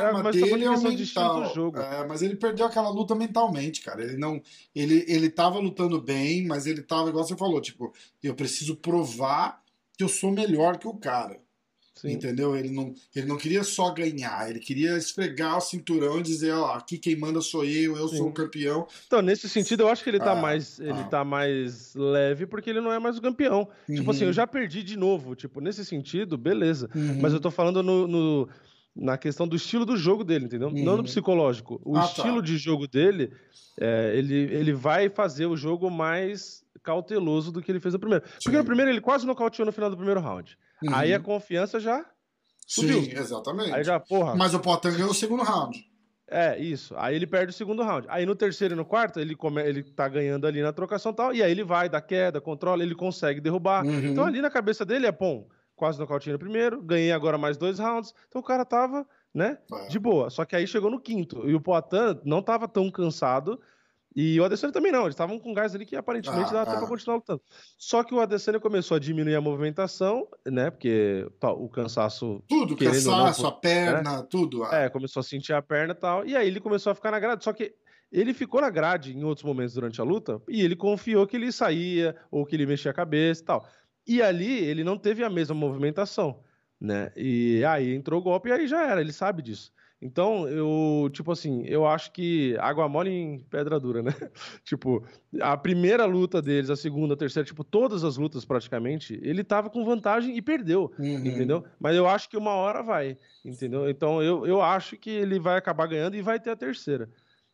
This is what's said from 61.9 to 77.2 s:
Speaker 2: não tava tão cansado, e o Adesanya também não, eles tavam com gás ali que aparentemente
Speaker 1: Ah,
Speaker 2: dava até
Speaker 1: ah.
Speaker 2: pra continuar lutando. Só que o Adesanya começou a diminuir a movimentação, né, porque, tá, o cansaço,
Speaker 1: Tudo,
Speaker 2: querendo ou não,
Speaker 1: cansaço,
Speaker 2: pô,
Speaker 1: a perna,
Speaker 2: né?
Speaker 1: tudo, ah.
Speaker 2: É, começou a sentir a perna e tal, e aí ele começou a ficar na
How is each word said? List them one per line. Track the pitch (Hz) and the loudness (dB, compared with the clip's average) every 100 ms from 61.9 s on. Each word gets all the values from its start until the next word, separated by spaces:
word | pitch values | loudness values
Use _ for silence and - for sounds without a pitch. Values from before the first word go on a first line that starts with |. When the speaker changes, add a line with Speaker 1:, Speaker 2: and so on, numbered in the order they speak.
| 185 233 156 | 2 2 0
Speaker 2:
não | 143 156 | 0 0
tava | 202 226 220 | 2 -2 0
tão | 202 190 | 0 0
cansado, | 185 170 147 135 131 151 240 - _ _ _ _ - | 0 -2 0 2 2 0 -6 -12 _ _ _ _ -2
e | 160 160 | 2 4
o | |
Adesanya | 180 - 285 | 4 2 -2
também | 254 359 | 2 2
não, | 262 | 4
eles | 190 | 2
tavam | 139 170 220 | 0 -4 -4
com | 226 | -6
gás | 208 214 | -2 -2
ali | 196 | -4
que | 214 | -8
aparentemente | - - 233 185 135 190 | -8 -4 -4 -2 -2 0
Speaker 1:
Ah, | |
Speaker 2:
dava | 214 | 0
até | 226 220 | 0 -2
Speaker 1:
ah. | |
Speaker 2:
pra | 220 | -4
continuar | 233 - 233 | -6 -4 -4
lutando. | - 160 - - - _ | -4 -8 -8 -20 -20 _
Só | - 233 | 0 0
que | 233 | 2
o | 247 | 2
Adesanya | 220 202 202 214 | 2 0 0 0
começou | 214 202 - 160 | 0 0 2 0
a | |
diminuir | 143 160 151 | 0 0 2
a | 151 | 2
movimentação, | 147 143 151 151 190 - 190 233 427 - - | 0 0 -2 -2 -4 0 0 0 -4 -10 -4
né, | 127 139 | 0 0
porque, | 170 120 110 104 95 - - | 0 2 4 4 2 -4 -4
tá, | 123 | -2
o | 92 117 | -2 -4
cansaço, | - 113 117 107 - 120 101 - | -6 -4 -2 -2 -2 -6 -8 0
Speaker 1:
Tudo, | 302 202 | 2 2
Speaker 2:
querendo | 151 127 127 131 | 2 4 4 4
ou | |
não, | 123 127 | 6 4
Speaker 1:
cansaço, | - | 4
Speaker 2:
pô, | 135 | -2
Speaker 1:
a | |
perna, | - 175 175 175 147 147 139 | 0 2 4 4 2 0 -4
Speaker 2:
né? | - | -4
Speaker 1:
tudo, | 185 160 - | 0 0 0
ah. | 113 | 0
Speaker 2:
É, | 160 131 | 2 2
começou | 135 131 - | 0 -6 -6
a | |
sentir | 123 139 143 | -6 -8 -2
a | 151 | -2
perna | 143 151 160 | 0 0 0
e | 175 | -2
tal, | 180 180 202 | -2 -2 0
e | |
aí | 269 202 | 2 2
ele | 190 | 0
começou | 214 208 208 | -2 0 0
a | |
ficar | 196 220 | -2 -2
na | 214 | 0